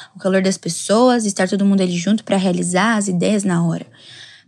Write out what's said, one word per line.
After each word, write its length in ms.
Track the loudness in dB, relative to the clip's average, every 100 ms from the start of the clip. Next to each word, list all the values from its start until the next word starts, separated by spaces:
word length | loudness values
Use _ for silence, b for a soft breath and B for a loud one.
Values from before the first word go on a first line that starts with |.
| B
O 60 | -8
calor 220 | -2 0
das 160 | 0 -2
pessoas, 680 | -6 -8 0 4 4 2 0
estar 220 | -2 -2
todo 160 | 0
mundo 180 | 2 2
ali 160 | 0 -2
junto 280 | 0 -2 0
pra 100 | 0
realizar 640 | 0 0 -2 0 0 0
as 100 | -2
ideias 380 | -2 0 0 0
na 200 | 0 0
hora. 220 | -2 -8 B B B B B